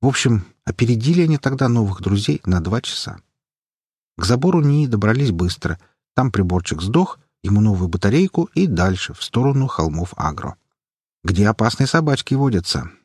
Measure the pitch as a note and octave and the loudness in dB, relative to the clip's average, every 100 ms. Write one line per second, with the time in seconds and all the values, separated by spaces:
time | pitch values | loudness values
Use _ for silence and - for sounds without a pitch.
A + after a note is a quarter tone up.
0 | C3 C3+ B2+ A2 - _ - - A#2 A2+ | -2 0 0 0 -2 _ -8 -2 0 2
1 | C3+ F3 D#3+ D3 C3+ C3+ C3 A#2 G2+ F#2+ | 2 2 2 0 -2 0 2 2 0 -2
2 | G2 G2+ G#2+ D3 - F2+ E2+ A2+ - - | -2 0 0 -2 0 0 0 -4 -4 -8
3 | - - _ _ _ _ _ _ _ _ | -10 -14 _ _ _ _ _ _ _ _
4 | _ - F#2 B2 F3 F3 C#3+ D3 C#3 G#2+ | _ -6 0 0 2 2 2 2 0 0
5 | G#2+ B2 C3+ E2+ F2 - - F2 _ _ | 0 2 0 0 -2 -2 -6 -8 _ _
6 | _ - C3 G2+ F2+ F2 - D#2 F#2+ D3+ | _ -2 0 0 0 0 -2 -6 -2 0
7 | F#3 - _ _ F#2 G#2 G#2+ F#2+ F2+ F2+ | 0 -6 _ _ 0 4 4 2 -2 0
8 | G2+ D3 F#3+ - E3 - F2+ E2 F#2 F2+ | 0 2 2 -2 -2 0 0 2 0 0
9 | - - - A#2+ C3+ C3+ C3 - D#2+ D#2+ | -6 -12 -6 -2 0 0 0 -2 -2 -2
10 | F2+ - D#2 C#2 C2+ - _ _ _ _ | -6 -4 -6 -6 -10 -12 _ _ _ _
11 | _ _ F#2 F2+ G#2 A2 A2 - C3+ E3 | _ _ -2 2 2 2 0 0 0 0
12 | D3+ C3+ - C#3 C#3 F#2+ - - F2 - | 2 0 0 0 2 0 -2 -4 -6 -14